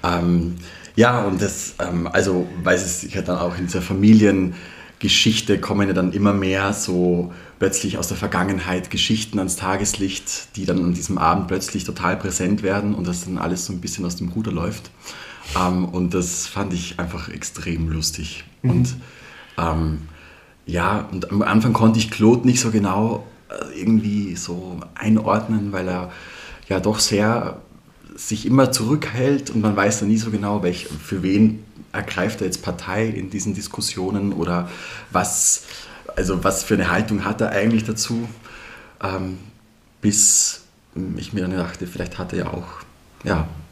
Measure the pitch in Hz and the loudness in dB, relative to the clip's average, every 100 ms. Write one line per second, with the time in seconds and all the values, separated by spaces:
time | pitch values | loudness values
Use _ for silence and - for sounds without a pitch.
0 | 90 87 87 87 87 87 - - - - | 0 2 4 4 2 -4 -12 -18 -8 6
1 | 117 123 101 95 101 - - - 90 87 | 6 6 0 0 -2 -4 -10 -6 -2 -2
2 | 85 95 98 90 87 90 90 92 92 - | 0 2 2 2 0 -2 0 2 0 -6
3 | - 98 90 90 87 87 87 95 87 95 | -6 -6 -2 -2 -2 -2 -4 -4 -2 4
4 | 104 110 104 95 92 87 - - - - | 8 10 10 6 2 -4 -14 -20 -20 -4
5 | 104 - 113 110 - 98 - 101 98 92 | 0 4 4 2 2 0 2 0 2 2
6 | 92 92 101 101 95 95 98 101 - 90 | 2 4 4 4 2 2 0 -2 0 2
7 | 90 87 87 - - - 95 - 101 - | 4 2 0 -8 -20 -2 0 0 -2 -4
8 | - - 101 90 95 95 85 92 90 98 | -4 -4 -2 0 0 0 -2 -4 -2 -2
9 | - 110 - 104 92 - 92 95 98 - | 0 0 0 -2 -2 -2 -2 0 -2 -2
10 | 95 - - - - - 92 92 87 87 | -2 -4 -8 -10 -10 -8 -2 0 2 0
11 | - 95 80 87 85 95 - 104 - - | -2 0 2 2 0 -4 -4 -6 -6 -4
12 | 90 95 98 - 92 101 95 98 104 101 | -2 -2 -4 -2 0 0 2 0 0 -2
13 | 90 87 92 92 85 90 - 90 87 - | -2 -4 -4 -4 -2 -2 -4 -6 -6 -4
14 | 90 87 87 98 110 90 87 - - - | -4 -4 -4 -4 -2 -2 -4 -6 -14 -20
15 | - - - - - - 90 92 87 87 | -18 -16 -16 -18 -6 -2 2 2 0 0
16 | 90 92 87 - - - 98 90 87 - | 0 0 -2 -4 -6 -4 -4 -4 -6 -6
17 | 87 87 80 - - - 85 82 80 80 | -6 -6 -10 -10 -12 -10 -6 -4 -2 -2
18 | 78 - 73 - - - 127 120 123 - | -4 -4 -10 -10 -18 -4 0 2 2 -2
19 | - - - - - - 85 80 80 78 | -14 -20 -20 -20 -12 -4 0 2 0 -2
20 | 78 - - - - _ - 85 - 104 | -8 -18 -20 -20 -20 _ -4 0 2 0
21 | - 92 - 101 104 107 120 110 113 110 | -2 -6 -2 0 4 4 4 6 6 6
22 | 107 - 110 123 123 123 117 107 101 95 | 0 4 6 6 6 4 2 2 2 2
23 | 110 135 - - _ - - 67 101 110 | 0 -2 -8 -20 _ -10 -10 -4 4 4
24 | 104 104 98 85 - 87 92 85 - - | 4 -2 -2 -6 -6 -8 -8 -12 -14 -6
25 | 101 110 110 104 110 110 101 95 92 90 | 4 4 4 0 2 -2 0 -4 -2 -4
26 | 90 - - - - - - 95 98 107 | -6 -12 -18 -18 -18 -18 -4 0 0 0
27 | - 101 107 117 - - - - - - | 2 2 2 2 -2 -10 -16 -20 -20 -20
28 | - - - 107 - 131 131 131 110 151 | -20 -14 -6 -4 2 4 4 2 0 0
29 | - 107 131 143 - 113 107 98 98 107 | 0 0 2 2 0 0 2 4 2 2
30 | 104 110 113 107 104 104 90 87 - 78 | 2 2 2 -2 -2 0 -2 -2 -8 -12
31 | - 95 90 98 110 110 - - - - | -6 -2 2 6 6 6 -10 -20 -10 -8
32 | 107 - 120 - 92 90 - 87 - 95 | -4 -2 -2 0 -4 -4 -6 -6 -4 -2
33 | 113 92 92 104 95 101 - - 101 - | -2 -2 -6 -4 -4 -4 -6 -6 -6 -4
34 | 92 101 101 - 85 87 87 - - - | -2 0 -2 -2 0 -2 -4 -10 -14 -14
35 | - 90 - - - - - - - - | -2 0 0 0 0 0 -4 -16 -16 -16
36 | - - 95 92 95 95 - 104 87 87 | -8 -4 0 2 2 0 2 2 4 2
37 | 110 104 98 110 117 98 107 113 110 110 | 2 0 -2 0 0 2 4 2 0 -4
38 | - 117 117 110 - - - - - - | -2 -2 -4 -10 -18 -20 -20 -20 -20 -10
39 | 95 95 92 92 92 - _ _ _ _ | -6 -4 -6 -8 -14 -20 _ _ _ _
40 | 107 101 - - - - - _ _ - | 0 4 4 4 0 -4 -16 _ _ -8
41 | 92 85 - 104 90 92 87 - 90 - | -6 -6 -4 -4 -2 -2 -4 -6 -10 -8
42 | 87 - 90 90 82 - 87 - - - | -8 -6 -6 -4 -4 -6 -10 -14 -18 -20
43 | - - - 82 80 - - | -20 -12 -2 0 0 -8 -16